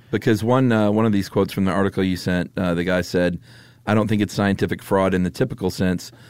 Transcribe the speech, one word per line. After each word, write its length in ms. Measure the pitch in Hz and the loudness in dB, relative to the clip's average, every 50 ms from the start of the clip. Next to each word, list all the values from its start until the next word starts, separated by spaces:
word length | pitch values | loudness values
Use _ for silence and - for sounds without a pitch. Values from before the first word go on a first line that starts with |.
| - - | -10 -6
Because 320 | - 107 - 131 113 101 110 | -6 -2 2 2 2 2 2
one, 300 | 113 123 131 131 123 113 | 2 2 4 4 4 4
uh, 180 | 110 107 104 | 2 2 2
one 140 | 104 107 113 | 2 2 2
of 80 | 113 104 | 2 2
these 160 | 101 92 - | 0 -2 -2
quotes 240 | - 104 98 90 - | 0 0 0 0 0
from 100 | - 98 | -2 -2
the 80 | 95 | 0
article 320 | 85 95 98 98 - - 95 | 0 0 0 0 0 0 0
you 140 | 95 92 87 | 0 -2 -2
sent, 340 | - 92 90 90 87 - - - | -2 -2 -2 -2 -2 -4 -4 -4
uh, 160 | 90 90 87 | -2 -2 -2
the 100 | 85 87 | -2 0
guy 160 | 90 90 90 | 0 0 -2
said, 400 | 87 - - 92 90 87 87 85 - - - - - - - _ _ - | -2 -2 0 0 0 0 -2 -4 -10 -16 -20 -20 -20 -20 -20 _ _ 0
"I 60 | 107 | 0
don't 160 | 110 104 101 | 2 2 2
think 120 | 110 104 | 0 0
it's 120 | 104 98 - | 0 -2 -2
scientific 500 | - 101 98 98 - 104 92 - - - | 0 0 0 0 0 -2 -2 -4 -6 -4
fraud 300 | - 101 95 95 95 92 | -2 0 2 2 2 2
in 100 | 92 90 | 0 0
the 60 | 90 | -2
typical 400 | 85 - 131 - - - - 92 | -2 -2 -4 -4 -4 -4 -4 -4
sense. 420 | - - 98 90 92 90 - - - - - - | -2 0 0 0 0 -2 -6 -10 -20 -20 -20 -20